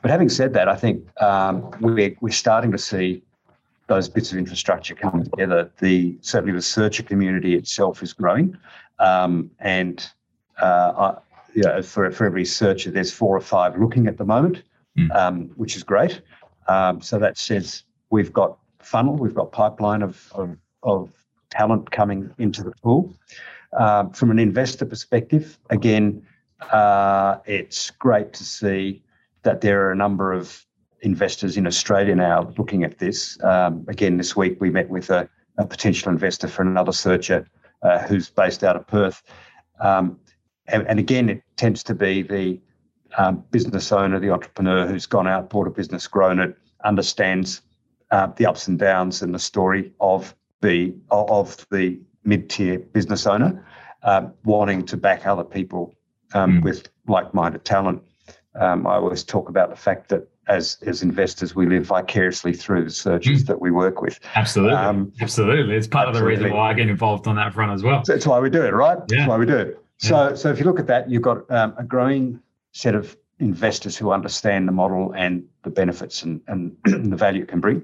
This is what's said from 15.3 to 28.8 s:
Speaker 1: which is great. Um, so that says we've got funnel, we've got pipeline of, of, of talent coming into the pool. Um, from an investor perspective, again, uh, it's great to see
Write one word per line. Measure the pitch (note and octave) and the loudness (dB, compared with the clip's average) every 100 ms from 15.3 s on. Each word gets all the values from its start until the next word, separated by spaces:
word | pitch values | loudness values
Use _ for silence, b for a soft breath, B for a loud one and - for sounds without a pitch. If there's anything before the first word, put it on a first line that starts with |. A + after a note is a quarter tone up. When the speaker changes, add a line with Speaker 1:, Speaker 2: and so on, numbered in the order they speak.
| F2+ F2 - | -2 -10 -8
Speaker 1:
which | A2 G2 | -8 -8
is | |
great. | - G2 F3+ - b b b _ - | -2 2 2 -2 b b b _ 0
Um, | F#2+ F#2 F2 | 2 2 -2
so | - G#2 | -4 0
that | G2+ - | 0 -2
says | - G#2 F2 - _ _ _ | -4 -4 -4 -14 _ _ _
we've | A2 F2 | 0 2
got | - F#2+ - _ _ | 0 0 -2 _ _
funnel, | - A#2 C3 D3 | -4 0 0 0
we've | A#2 - | -4 -4
got | - | -6
pipeline | - G#2+ - G#2 G#2 | 0 -2 0 -2 0
of, | G2+ - _ | -4 -8 _
of, | - F#2 D#2+ _ _ | -8 -8 -10 _ _
of | A#2+ G2 F#2 _ _ _ _ | -2 -2 -4 _ _ _ _
talent | - G#2+ A2 - | -2 0 0 -2
coming | - G#2 G2 G2 - | -2 -2 -2 -8 -4
into | A2 F#2 | -4 -4
the | F#2 - | -10 -4
pool. | A#2 C#3 F#3 - B B B B B - | 2 2 0 -10 B B B B B 0
Um, | A2 G#2 F#2+ | 2 2 0
from | - A#2+ | 0 2
an | A2+ | 4
investor | A2 G2 C3 - A#2+ | 2 2 -2 -4 -8
perspective, | A2 - A#2+ - D#3 D#3 - _ | -8 -2 -2 2 -2 -2 -18 _
again, | G#2+ A2+ G#2+ G#2 G2 b b _ _ - | 0 2 2 0 -2 b b _ _ 0
uh, | G#2+ G#2 G2+ G2 G2 G2 F#2+ - | 2 4 4 4 2 2 -2 -4
it's | G2 - - - | -6 -6 -10 -10
great | _ B2+ G#2+ G#2 | _ 2 2 0
to | - | -12
see | G2+ - G#2 G2 | -14 -6 -2 -2